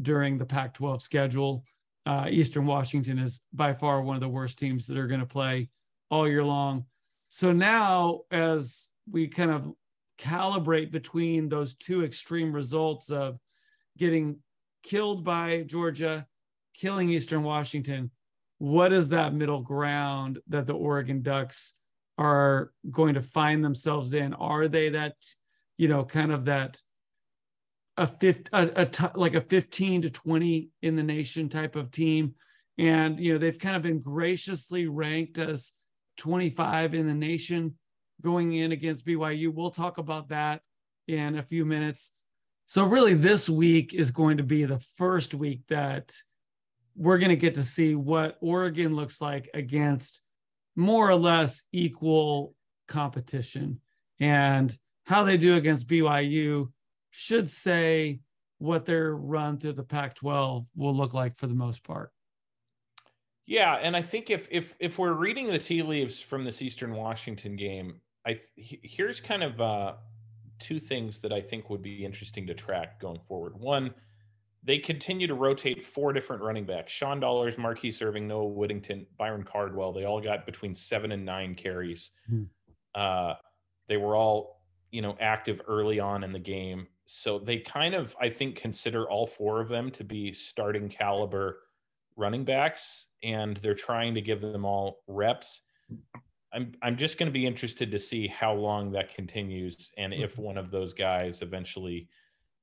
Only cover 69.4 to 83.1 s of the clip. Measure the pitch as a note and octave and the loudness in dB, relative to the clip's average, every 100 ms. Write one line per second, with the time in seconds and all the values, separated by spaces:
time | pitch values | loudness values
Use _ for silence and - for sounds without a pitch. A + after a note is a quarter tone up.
69.4 | D#3 A2+ A2+ G#2 G2 - - - - - | -2 -2 -2 0 -4 -8 -16 -20 -20 -20
70.4 | - - - D#3 - C3 A2 G#2 G#2+ G#2 | -20 -16 -8 -8 -6 -6 -6 -6 -6 -6
71.4 | G2 A2 - G2+ G2 G2+ G2 G2+ G#2 G#2 | -6 -10 -8 -10 -10 -10 -12 -12 -14 -12
72.4 | F#2 - - F2+ E2 - F#2 E2 - F#2 | -10 -10 -6 -6 -6 -10 -12 -12 -12 -10
73.4 | E2+ G2+ B2 C#3 B2+ - _ _ _ _ | -10 -8 -2 -2 -2 -10 _ _ _ _
74.4 | _ _ C3 C#3+ D#3 D3 - F#3 F3 C3 | _ _ 0 0 0 -6 -6 -2 -2 2
75.4 | C3+ C3+ C3+ B2+ - - C#3+ C3 - A2+ | 2 2 -2 -4 -8 -4 -2 -2 -4 -6
76.4 | G#2+ A2 F#2+ F2 - - C#3 C#3+ B2+ B2 | -4 -4 -6 -8 -8 -6 -4 -2 0 0
77.4 | A#2+ A#2 A#2 A2+ A#2+ A2 A2 G#2 G#2 G#2+ | 0 -2 -4 -4 -6 -4 -4 -4 -4 -2
78.4 | G#2+ G2+ G#2 G2+ G2+ G2+ F#2 - A2 G#2+ | -2 -2 -2 -4 -8 -10 -10 -6 -6 -6
79.4 | F#2+ G#2 G2+ F#2+ F#2 F#2+ G2 G#2+ G#2+ G#2 | -6 -4 -4 -4 -4 -2 -2 -2 -2 -4
80.4 | - - G2+ F#2 - A2 G#2+ G2+ F#2+ F#2 | -6 -12 -10 -10 -6 -4 -4 -6 -6 -8
81.4 | F#2 F2 F#2+ F2+ F2 E2+ - _ A2+ A2+ | -8 -8 -8 -6 -8 -10 -14 _ -6 -4
82.4 | G2 _ _ _ _ G2+ G2 | -6 _ _ _ _ -2 0